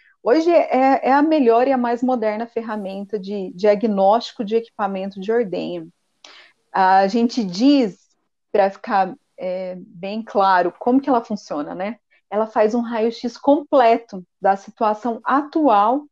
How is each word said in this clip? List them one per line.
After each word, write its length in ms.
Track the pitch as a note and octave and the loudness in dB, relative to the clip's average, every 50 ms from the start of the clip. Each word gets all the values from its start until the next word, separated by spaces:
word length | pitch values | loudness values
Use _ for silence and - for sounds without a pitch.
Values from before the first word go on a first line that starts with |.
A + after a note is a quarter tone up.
| _ _ _ _ | _ _ _ _
Hoje 280 | - G3+ A#3+ D#4+ D#4+ E4+ | 0 2 2 2 4 4
é, 520 | E4+ D#4+ - - - B3+ C4 C4+ C4+ - - | 4 4 4 2 2 2 2 4 2 2 2
é 100 | A#3+ C4 | 2 2
a 80 | C#4+ | 4
melhor 440 | D4 D#4+ D#4 D#4 C4 A#3 A3+ A#3 B3+ | 4 4 2 2 4 4 4 4 4
e 60 | C4+ | 2
a 60 | C4+ C4 | 0 0
mais 260 | A#3+ A#3 A#3+ A#3+ B3+ | 0 -2 -2 -2 -2
moderna 420 | B3 C4 B3 G#3+ G#3+ G#3 G#3+ A#3 | -2 -2 0 -2 -2 -4 -4 -8
ferramenta 720 | A#3 - A#3 A3+ A3 A3 G#3+ G3+ F#3 F#3+ G3 G3+ G3 - G#3 | -8 -8 -8 -8 -8 -8 -8 -8 -8 -10 -10 -12 -8 -8 -10
de 360 | F#3 F#3+ G#3 G3+ F#3+ F#3 - | -8 -8 -8 -8 -8 -10 -8
diagnóstico 920 | F3+ F#3+ G#3 G#3 G3 A3 A3+ G#3 G3 F#3+ F#3+ G#3 A#3+ - - - - A#3+ | -2 2 2 2 2 2 -2 0 2 4 4 4 2 0 -4 -10 -10 -8
de 140 | G3 A3 A3+ | -2 -2 -2
equipamento 640 | A3+ - _ - G#3+ G3 G3 F#3+ F#3+ G3+ G3 G3+ | -4 -4 _ -6 -6 -6 -4 -6 -8 -8 -10 -10
de 120 | F#3 G3+ | -6 -4
ordenha. 560 | A3+ A#3 A#3+ F#3 E3+ F3+ E3 E3 F3 F3 D#3+ E3 _ _ _ _ _ _ _ - - - - _ _ _ _ _ - | -2 -2 0 -2 -2 -4 -4 -6 -8 -10 -12 -14 _ _ _ _ _ _ _ -20 -20 -20 -20 _ _ _ _ _ -2
A 340 | F#3+ F#3+ F#3 F#3+ F#3+ G3 G3 | 2 2 4 4 4 4 2
gente 360 | G3 A#3 A#3 A#3 - - A3 | 2 0 0 0 -2 -2 -6
diz, 640 | F#3 F3 F#3 A#3 C#4 D4 C#4 B3+ G3 F3 _ _ _ _ _ _ _ _ _ _ _ | -4 -4 0 2 4 4 4 2 0 -4 _ _ _ _ _ _ _ _ _ _ _
pra 180 | - G#3 F#3+ G3 | 0 0 0 0
ficar, 460 | G3 - - - A#3 G3 F#3+ F#3+ - - _ _ _ - | 0 -6 -10 -4 -2 0 0 -2 -4 -14 _ _ _ -12
é, 380 | F3+ F#3 F3+ F#3 F#3 F#3 F#3 F#3 | -10 -8 -8 -8 -8 -10 -12 -14
bem 440 | F#3 - - F3 F3 G3 G#3 A3 A3 | -16 -20 -20 -14 -12 -10 -10 -10 -10
claro, 500 | - - A3+ G3 F#3+ F#3+ F3+ F3+ F3 - - | -6 0 2 2 4 4 4 2 0 -2 -4
como 220 | - A#3+ B3 C4+ | -2 2 2 2
que 80 | C4+ - | 2 2
ela 140 | C4+ A#3 A#3 | 0 0 0
funciona, 520 | - A3 G3 - - F#3 D3 D3 E3 F3 | -2 -10 -10 -10 -8 -8 -8 -8 -8 -8
né? 220 | E3+ F#3 G3+ A#3+ - _ _ _ _ _ - | -8 -8 -10 -10 -12 _ _ _ _ _ -8
Ela 160 | G3 G#3 A3 G#3+ | -4 -4 -4 -2
faz 260 | - B3 G#3+ G#3+ A3 | 0 0 0 2 0
um 60 | A#3+ | -2
raio-x 580 | A#3 A3+ A#3+ A3+ G#3+ A#3 A3+ - - A#3+ A#3 - | -4 -4 -4 -4 -2 -4 -4 -4 -8 -10 -10 -4
completo 840 | - - C#4 D#4 D4 - - C#4 B3 A3+ A3+ A#3+ A#3 - - F#3 F3+ _ _ _ | 0 2 2 2 0 0 2 4 4 4 4 2 0 -8 -16 -16 -16 _ _ _
da 140 | - F#3+ G3 | -2 -2 -2
situação 640 | G3 - - - - A#3 G#3+ G#3+ G#3+ - B3 A3+ A3 - | -2 -4 -14 -8 -4 -2 -2 -2 -2 -4 -8 -8 -6 -4
atual 840 | - B3 C#4 D4 D4 - D#4+ D#4 C#4 A3 G3+ G3+ G#3+ B3 D4 D4 - | -2 -2 -2 -2 -2 -2 0 2 4 4 4 4 2 0 -2 -4 -8